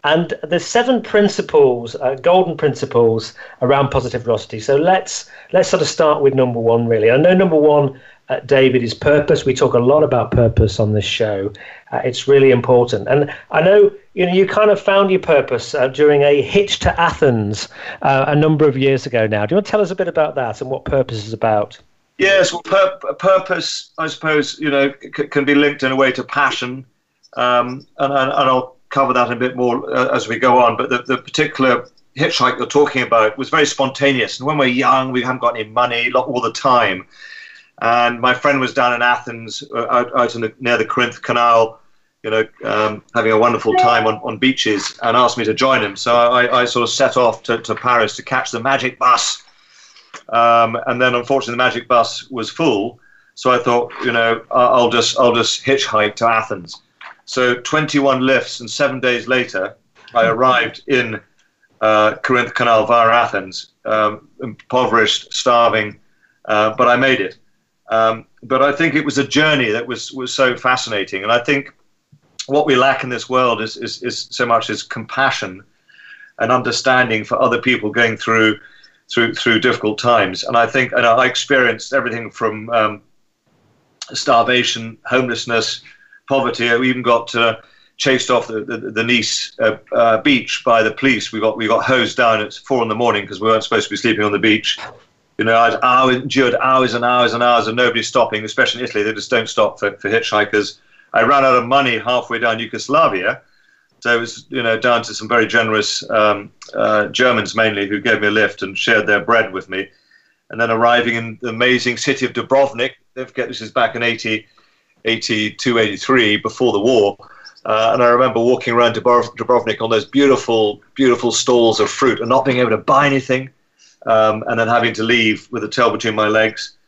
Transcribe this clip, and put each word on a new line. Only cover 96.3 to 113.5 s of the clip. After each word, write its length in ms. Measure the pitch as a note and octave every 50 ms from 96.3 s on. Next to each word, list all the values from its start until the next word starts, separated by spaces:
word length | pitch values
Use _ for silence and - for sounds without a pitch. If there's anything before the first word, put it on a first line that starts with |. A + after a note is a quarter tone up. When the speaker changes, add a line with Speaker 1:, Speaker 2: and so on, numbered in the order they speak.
| - C3 C3+ B2 A#2+
Speaker 2:
hours 380 | A#2+ B2 C3 C3 C3 B2+ B2 G#2+
and 100 | A#2+ A#2+
hours 280 | A#2+ B2 B2 B2 A2+ G#2+
and 80 | A#2
hours 260 | A#2+ A#2+ A#2+ A#2 G#2+ A2
of 80 | A2
nobody 280 | A#2+ B2+ A#2+ A#2 A#2 A2
stopping, 400 | - - C3 A#2 A2+ - G#2+ G#2+
especially 380 | G#2+ - - B2+ - - A#2+
in 80 | B2 A2+
Italy. 160 | - G#2+ G#2
They 80 | G#2+ A2
just 160 | G#2 G2+ -
don't 180 | - A#2 A2 A2
stop 320 | - - G#2+ G2+ - -
for, 160 | - G2+ G2+ -
for 100 | - G2
hitchhikers. 720 | G#2+ A2+ A2+ - - G#2+ G#2+ G2+ - G#2+ G2+ - - _ _ _ _ _ _ _ -
I 80 | A2+
ran 240 | A2+ C3+ C#3+ C#3 C3+
out 100 | C3 B2+
of 100 | B2 A#2
money 320 | A#2+ C3 C#3+ C#3 B2+ A#2 A2
halfway 420 | G#2 A#2+ B2 B2 A#2 - A#2 A2+
down 200 | A#2 A#2 A2+ A2
Yugoslavia. 800 | A#2 G#2+ - A2 - - C3+ D3+ E3 C#3+ G#2 F#2 F2+ G#2 B2+ - _ _ _ _ _ _ _ _ _ _ _ _
So 160 | - A#2+ A#2 A#2
it 20 |
was, 280 | A#2+ A#2 - - - _
you 120 | - C3
know, 160 | A#2+ A2+ A2+ A2
down 260 | - B2 A#2+ A#2 A#2
to 100 | - G#2+
some 160 | - G#2+ A2
very 180 | A#2 A#2+ A2 G#2
generous, 600 | G#2+ A#2 A2+ A2 G#2+ G#2+ G#2+ - - - - -
um, 420 | - A2 G#2+ G#2+ G#2 G2+ G2+ - _ _ - - -
uh, 320 | - A2 G#2+ G#2+ G#2+ G#2
Germans 500 | - - - B2 B2+ A#2+ A2 G2+ F#2 F#2+
mainly 320 | A2 A2+ A2 G#2+ G2+ G2+ G2
who 140 | G#2 G2+
gave 180 | G2 B2 A2 G#2
me 80 | G#2 G#2
a 40 |
lift 320 | G#2 G#2+ G#2+ G2+ - - -
and 140 | F#2+ G2 F#2
shared 300 | - - A#2 G#2+ G2+ G2
their 140 | G#2 G2+
bread 320 | - - A#2 A2+ A2 G2 F#2
with 160 | F#2 F2+ _
me. 180 | F#2 F#2 G2 - _ _ _ _ _ _ _ _ _ _ _ _
And 100 | - A2
then 120 | A#2 A2+
arriving 440 | A2+ A2 A#2 A#2+ A#2+ B2 A#2+ A#2+ A#2
in 240 | A#2 A2+ A2+ A2 -
the 80 | - B2
amazing 460 | A2+ A2+ B2 B2+ B2+ A#2+ B2 B2 A#2+
city 300 | A#2 - - - - C3
of 80 | A#2+ -
Dubrovnik, 580 | B2 A2 - - C3+ C#3 C3+ - A#2 B2 C3+ - _ _ _ _
don't 140 | C3 C3 -
forget 180 | _ - B2
this 140 | A2